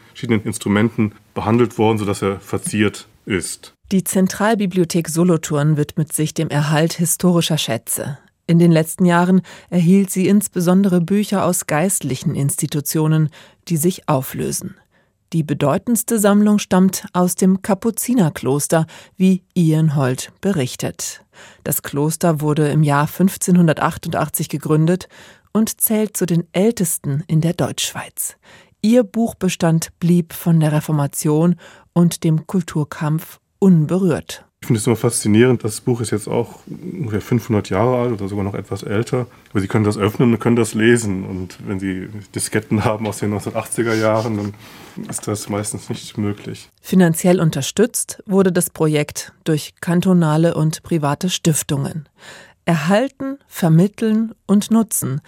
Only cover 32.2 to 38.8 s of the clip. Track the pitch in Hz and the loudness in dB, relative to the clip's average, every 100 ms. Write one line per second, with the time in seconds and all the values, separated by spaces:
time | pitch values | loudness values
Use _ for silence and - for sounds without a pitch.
32.2 | 170 156 - 190 165 160 143 - 151 160 | 0 0 -2 -4 -4 -4 -6 -4 -4 -4
33.2 | - - _ - 196 170 147 180 190 110 | -6 -18 _ 0 4 6 4 0 0 0
34.2 | - - - _ - 113 123 110 120 - | -4 -16 -20 _ -2 0 2 2 0 0
35.2 | 110 107 123 120 113 - - 117 113 107 | 2 6 6 4 -2 -6 -4 -2 -2 -4
36.2 | 113 117 113 - - - - 180 120 101 | -4 -4 -4 -8 -18 -16 -12 -8 -6 -6
37.2 | - 120 - 107 - 95 120 123 123 104 | -2 -2 0 -2 0 0 2 0 -2 -4
38.2 | 98 101 98 - - 101 | -6 -6 -6 -6 -8 -10